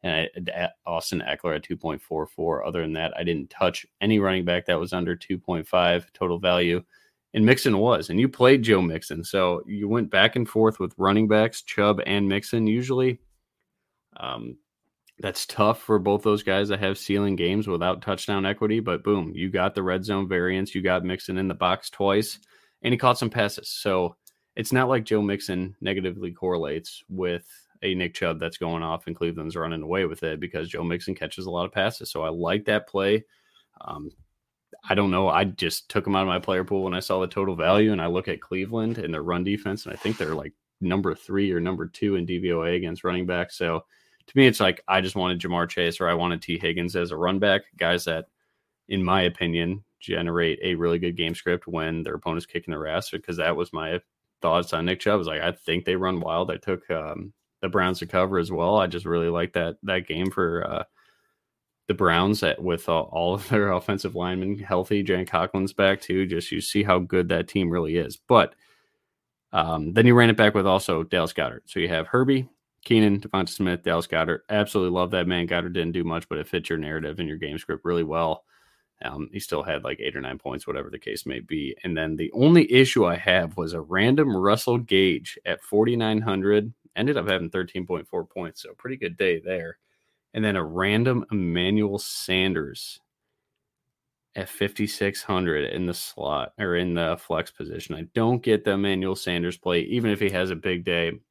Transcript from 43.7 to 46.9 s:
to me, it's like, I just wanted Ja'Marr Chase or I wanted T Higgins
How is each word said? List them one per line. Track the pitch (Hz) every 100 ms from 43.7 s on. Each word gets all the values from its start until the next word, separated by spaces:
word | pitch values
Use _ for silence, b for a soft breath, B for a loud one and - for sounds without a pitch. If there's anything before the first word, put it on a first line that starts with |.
| 82 - b b b _
to | 135
me, | 131
it's | 107
like, | 98 87 -
I | 95
just | 92 98
wanted | 90 87
Ja'Marr | 87 87 85
Chase | - 85 82
or | 87
I |
wanted | 85 87 85
T | - 82
Higgins | 87 85 87